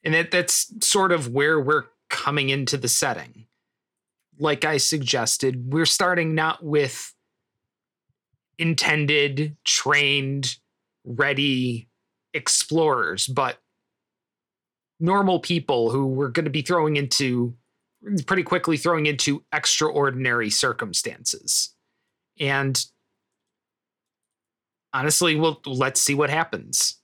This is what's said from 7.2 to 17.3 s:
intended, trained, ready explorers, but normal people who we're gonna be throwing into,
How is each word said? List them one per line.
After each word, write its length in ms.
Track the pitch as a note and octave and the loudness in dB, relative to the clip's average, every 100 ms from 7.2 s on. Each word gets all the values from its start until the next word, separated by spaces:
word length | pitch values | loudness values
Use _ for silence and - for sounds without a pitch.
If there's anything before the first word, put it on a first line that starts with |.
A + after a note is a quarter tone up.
| _ _ _ _ _ _ _ _ _ _ _ _ _ - | _ _ _ _ _ _ _ _ _ _ _ _ _ -4
intended, 1000 | E3 D#3 - D3+ C#3+ D3+ C#3+ C#3 D3+ D3 | -2 0 0 0 2 2 2 0 -4 -4
trained, 920 | - - C3+ C#3+ C#3+ C#3+ C3+ C#3 C3 - _ _ _ _ | -2 0 2 2 2 0 0 -2 -4 -8 _ _ _ _
ready 840 | - A#2+ C#3+ C3+ C#3+ C3 B2+ A#2 - _ _ _ _ | -12 -2 0 2 0 0 -2 -4 -10 _ _ _ _
explorers, 920 | D3+ - - - D#3 D#3 C3 F2 F#2+ - | -8 -2 -2 0 0 2 2 -2 -4 -4
but 360 | C3 B2+ - _ _ _ _ _ _ _ _ _ _ _ _ _ _ | -2 -2 -4 _ _ _ _ _ _ _ _ _ _ _ _ _ _
normal 400 | E3 G3 G3 F3+ | 2 2 4 2
people 500 | - F3 C3+ B2+ A#2 | 0 -4 0 2 2
who 160 | C3 C3+ | 2 0
we're 220 | C3 C#3 | -2 -2
gonna 220 | A#2+ D#3+ | -2 -2
be 120 | D3+ | -4
throwing 340 | C#3 F3+ D#3 D3 | 0 0 2 0
into, 580 | C#3+ - C3+ | 0 -2 0